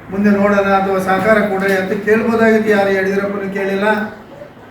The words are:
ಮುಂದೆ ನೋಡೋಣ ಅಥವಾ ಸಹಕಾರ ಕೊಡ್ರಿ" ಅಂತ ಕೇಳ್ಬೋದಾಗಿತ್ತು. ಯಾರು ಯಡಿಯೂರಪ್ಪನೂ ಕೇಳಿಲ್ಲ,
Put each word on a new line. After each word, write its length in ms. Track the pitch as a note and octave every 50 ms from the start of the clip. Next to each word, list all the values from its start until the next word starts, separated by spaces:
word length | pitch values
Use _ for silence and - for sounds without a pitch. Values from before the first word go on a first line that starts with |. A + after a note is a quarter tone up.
| - -
ಮುಂದೆ 200 | F#3 G3+ G#3 G#3
ನೋಡೋಣ 280 | G3+ G3+ G3+ G#3 G3+ G3+
ಅಥವಾ 400 | G3 G3 G3 F#3+ F#3+ F#3+ F#3+ F#3+
ಸಹಕಾರ 420 | F#3 F#3 F#3+ F#3 G3 A3 A3 G#3
ಕೊಡ್ರಿ" 360 | G3+ G3 F#3+ F#3+ G3 G3 G3
ಅಂತ 280 | F#3+ F#3 G#3 G#3+ G3+ -
ಕೇಳ್ಬೋದಾಗಿತ್ತು. 640 | G#3 A3 A3+ A3+ A#3 A3+ A3 A3+ A3 A3 G#3+ G#3+ G#3+
ಯಾರು 200 | G#3 G3+ G3 G3
ಯಡಿಯೂರಪ್ಪನೂ 640 | G3 F#3+ F#3+ F#3+ G3 G3 G3+ G3+ - G3 G3 F#3
ಕೇಳಿಲ್ಲ, 320 | G3 G3 G3 F#3+ G3 G3 G#3 G#3+ G#3 G#3 - - - - - - - - - - - - - -